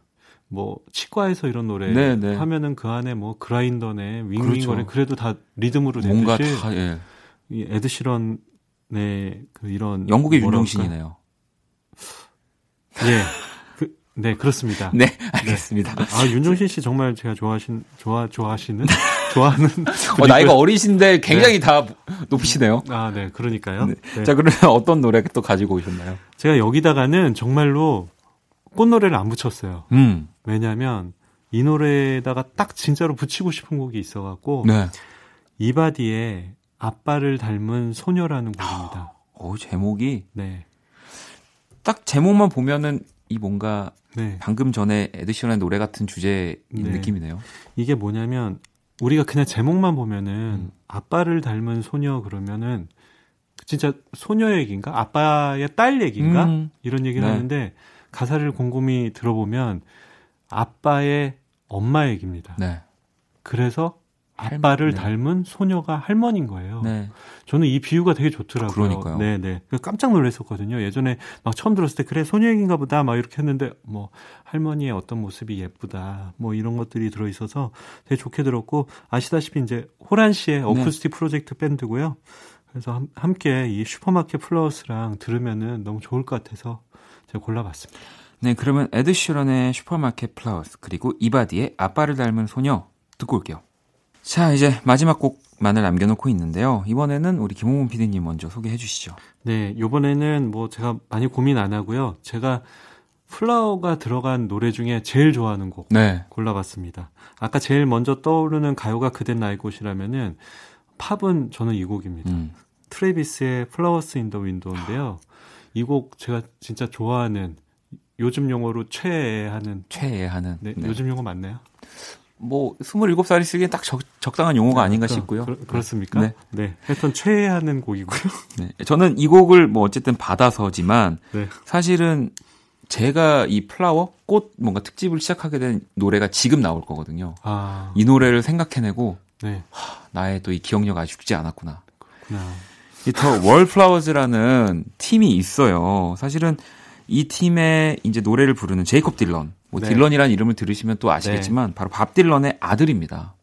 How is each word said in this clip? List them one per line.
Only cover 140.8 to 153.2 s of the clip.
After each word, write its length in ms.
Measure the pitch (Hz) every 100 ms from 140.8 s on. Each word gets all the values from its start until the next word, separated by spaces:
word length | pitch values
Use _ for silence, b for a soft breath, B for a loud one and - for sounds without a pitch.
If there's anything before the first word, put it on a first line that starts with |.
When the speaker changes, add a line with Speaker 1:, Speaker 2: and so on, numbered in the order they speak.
| 104 87
Speaker 2:
아직 140 | 82 -
죽지 160 | -
않았구나." 460 | 87 80 - 82 78 _ _
Speaker 1:
그렇구나. 500 | - - - 104 90 90 B B B B -
Speaker 2:
이 60 |
더 260 | - 143 113 95
월플라워즈라는 1400 | 139 180 196 185 180 156 143 127 113 117 127 107 85 - -
팀이 380 | - 226 208 92
있어요. 800 | 90 - 131 87 85 98 87 92
사실은 380 | 135 156 165 156 B B B B -
이 180 | 131
팀의 760 | 151 - 175 170 160 160 156 -
이제 180 | 110 113
노래를 340 | 104 120 139
부르는 300 | 131 90 92
제이콥 320 | 90 143 165 -
딜런, 360 | 95 82 78 - _
뭐 100 | -
Speaker 1:
네. 80 | 107
Speaker 2:
딜런이라는 440 | 113 151 147 139
이름을 220 | 101 110
들으시면 420 | 113 95 104 110 110
또 100 | 113
아시겠지만, 580 | 78 98 104 98 120 117
Speaker 1:
네. 40 |
Speaker 2:
바로 160 | 82 95
밥 240 | - 107
딜런의 440 | - 170 147 139 -
아들입니다. 760 | 87 107 156 113 78 82